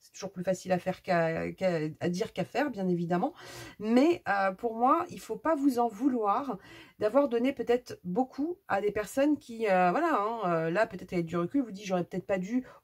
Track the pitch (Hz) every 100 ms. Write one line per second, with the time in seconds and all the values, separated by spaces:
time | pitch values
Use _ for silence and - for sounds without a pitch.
0 | - - 190 185 180 185 185 180 - 185
1 | - 175 165 165 170 170 185 170 156 -
2 | 175 180 311 - 170 226 294 208 185 175
3 | 170 175 269 - - - - - 214 247
4 | 311 349 - 196 190 190 240 226 247 330
5 | 349 202 - 220 302 320 277 240 240 202
6 | 269 247 208 220 277 196 - - - -
7 | 208 262 285 233 254 262 233 247 - -
8 | 180 190 254 - 302 359 - 196 202 214
9 | 202 - 294 285 - 226 220 185 180 233
10 | 339 247 208 233 185 165 165 185 220 185
11 | 185 180 165 170 170 277 233 190 185 185
12 | 170 185 - 190 185 247 254 -